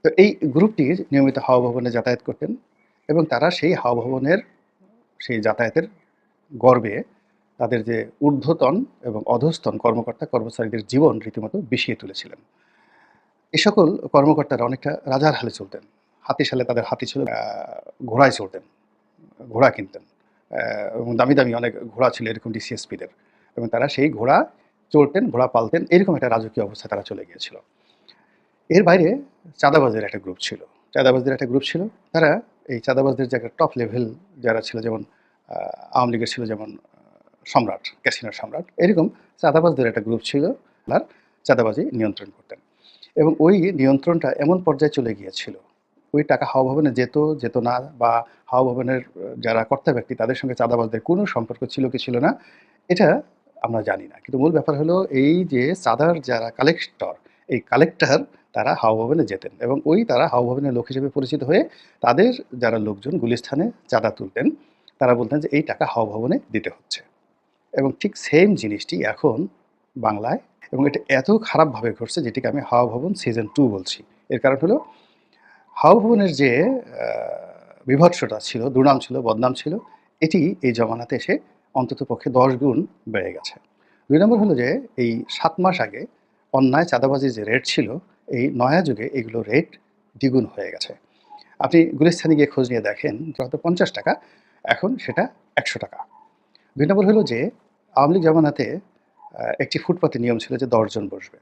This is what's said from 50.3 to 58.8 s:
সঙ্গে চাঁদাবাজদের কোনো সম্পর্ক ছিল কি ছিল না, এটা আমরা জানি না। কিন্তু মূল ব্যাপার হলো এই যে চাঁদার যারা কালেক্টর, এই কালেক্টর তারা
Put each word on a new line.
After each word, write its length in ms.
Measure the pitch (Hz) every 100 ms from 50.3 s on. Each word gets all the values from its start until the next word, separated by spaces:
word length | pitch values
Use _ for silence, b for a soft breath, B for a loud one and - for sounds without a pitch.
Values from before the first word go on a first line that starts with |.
| 127
সঙ্গে 200 | 135 123
চাঁদাবাজদের 460 | 117 120 113 113
কোনো 240 | - 180 202
সম্পর্ক 400 | 123 113 - 127
ছিল 240 | - 131
কি 80 | 127
ছিল 220 | - 120
না, 200 | 151 - b b b b -
এটা 320 | 180 170 220 - _ _ -
আমরা 200 | 113 113
জানি 260 | 104 98 -
না। 80 | -
কিন্তু 220 | - 135
মূল 140 | 151
ব্যাপার 240 | 156 139 143
হলো 300 | 156 180 190
এই 360 | 135 139 170 175
যে 300 | 131 135 190
চাঁদার 460 | 123 117 160 165
যারা 280 | 127 117 117
কালেক্টর, 640 | - 139 170 - _ 95 - b b -
এই 120 | 127
কালেক্টর 600 | - 123 160 - 143 139 - b b
তারা 220 | - 117 165